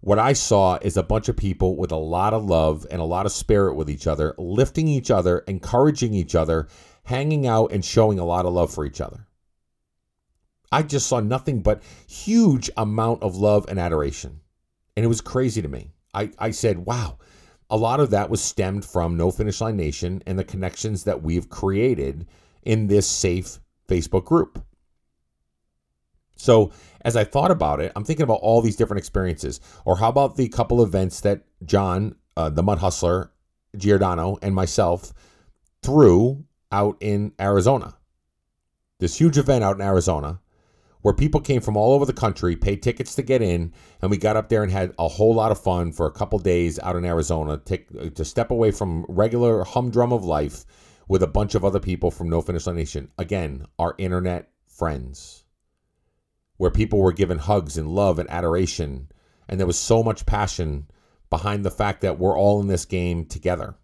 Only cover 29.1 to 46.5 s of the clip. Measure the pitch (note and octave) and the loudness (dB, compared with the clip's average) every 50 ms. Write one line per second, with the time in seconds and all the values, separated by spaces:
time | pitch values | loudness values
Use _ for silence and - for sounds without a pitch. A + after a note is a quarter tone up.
29.1 | - G2+ F#2 F2+ E2 - - C#2 B1+ - - - - - - - F2+ F2+ G#2+ A2+ | -4 -2 -2 -2 -4 -4 -6 -10 -10 -10 -16 -20 -20 -10 -2 -2 0 2 2 2
30.1 | A#2+ C#3+ C#3 C3+ C3+ - C3 A2+ - - - - B2+ A#2+ A#2 G2+ E2+ F#2+ F#2+ F#2 | 4 2 2 2 2 -2 -2 -2 0 -2 -2 2 4 4 4 4 4 0 0 -2
31.1 | - - - G#2 G2+ G2 _ _ _ _ F#2 D#2+ - - G2 F#2 F2 F#2 G#2 G#2+ | -4 -2 -2 -2 -2 -2 _ _ _ _ -6 0 0 2 2 2 0 -2 -2 -4
32.1 | - _ _ _ _ - D#2+ D#2 D2+ D#2 E2+ G2 G#2 E2 E2+ F#2 F2+ - - E2+ | -6 _ _ _ _ -4 -4 -2 0 0 0 0 0 0 0 -2 -2 0 0 0
33.1 | F2 F#2 - - _ _ _ _ _ _ _ _ - G2+ F#2 G2+ G#2 G2 G2 F#2 | 0 0 -2 -6 _ _ _ _ _ _ _ _ -16 -4 2 4 4 4 4 2
34.1 | F2+ E2+ E2 F#2 G2+ - - G2+ G2 F#2+ F#2+ F2+ - - G#2 E2+ F2 F2 - - | 0 0 -2 -2 -4 -4 -4 -2 0 0 0 0 0 0 2 2 2 -2 -4 -12
35.1 | - - _ _ _ _ _ _ _ _ _ _ _ _ - - C3+ D#3 C#3+ G#2+ | -20 -20 _ _ _ _ _ _ _ _ _ _ _ _ -6 2 6 8 10 10
36.1 | F2 F2+ A2 B2 C#3 C#3 D3+ _ _ _ _ _ - G2+ G2+ G#2 G2 _ G2 G#2+ | 10 8 6 2 0 -4 -12 _ _ _ _ _ -2 0 0 0 -2 _ -4 -2
37.1 | G#2 G2+ G#2 G#2 - - G2 G2 G2+ G2 F2+ B2 C3+ B2+ - - - _ _ _ | -2 -2 -2 -4 -6 -2 0 4 4 4 6 6 4 2 0 -8 -18 _ _ _
38.1 | _ _ _ _ _ _ _ _ _ _ _ _ _ _ _ _ _ _ F#2 F2 | _ _ _ _ _ _ _ _ _ _ _ _ _ _ _ _ _ _ -4 -4
39.1 | - - D#3 E3+ C#3+ C#3 C#3 - C#3 B2 G#2+ G2 G2 G2 G2 G2 G2 F#2 E2 F#2 | 0 4 2 4 4 4 2 4 2 4 4 2 0 0 0 2 2 2 2 2
40.1 | E2+ D2+ C#2+ C#2+ E2+ F#2 _ _ _ _ _ _ _ _ _ _ _ _ _ G#2 | -2 -2 -4 -6 -10 -10 _ _ _ _ _ _ _ _ _ _ _ _ _ 2
41.1 | G2 - C3+ D3 D3 D3+ D3 - C#3 B2 G#2+ - G#2+ G#2 G#2+ A#2 C3+ C#3+ C#3+ C3 | 2 4 2 2 2 -2 0 0 -2 0 0 0 0 2 4 4 4 4 2 0
42.1 | B2+ - - G#2+ F#2 - - F2 E2+ - - G2+ G2+ F2 - B2 A#2+ - B2 - | -2 0 0 -2 -2 0 -2 -2 -2 0 0 -2 -2 0 -2 -4 -4 -4 -8 -8
43.1 | - - C3 A2+ C3 B2+ A2+ F#2+ F2 E2+ E2+ E2+ - - - - _ _ - F#2+ | -6 -6 -2 0 2 2 2 2 0 -2 -2 -6 -10 -16 -20 -20 _ _ -2 -2
44.1 | G#2 F#2 F2 G#2+ G#2+ A2 G#2+ - A#2 A2 G#2+ F#2+ F#2 G2 F#2 F2+ - - E2+ D#2+ | -2 0 0 2 2 0 0 2 0 0 2 0 0 -2 -2 -4 -4 -4 -4 -4
45.1 | - - G#2+ A2 A#2 A2+ G#2+ A2+ G#2+ - - F#2+ F2+ F2+ F2 E2+ D#2 - E2+ D#2 | 0 2 4 4 4 4 2 2 0 0 0 -2 -2 0 -2 -4 -4 -4 -4 -4
46.1 | - - G#2 - - G#2 E2+ F#2+ | -2 -6 -6 -4 -4 -2 0 2